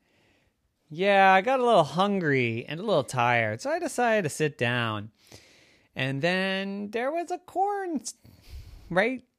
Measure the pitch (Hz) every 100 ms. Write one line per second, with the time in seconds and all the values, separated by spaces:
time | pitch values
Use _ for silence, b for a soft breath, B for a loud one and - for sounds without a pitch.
0 | _ _ _ _ _ _ _ _ - 151
1 | 202 196 190 190 208 262 240 208 147 156
2 | 202 196 160 135 120 113 - 151 220 170
3 | 123 127 120 120 110 110 269 339 339 -
4 | 240 214 156 - 156 - 120 123 117 107
5 | 107 _ b b b b b b b -
6 | 131 139 170 185 190 190 196 202 208 226
7 | 254 330 339 349 359 339 403 403 370 302
8 | - - - b b b b b b 175
9 | 220 262 -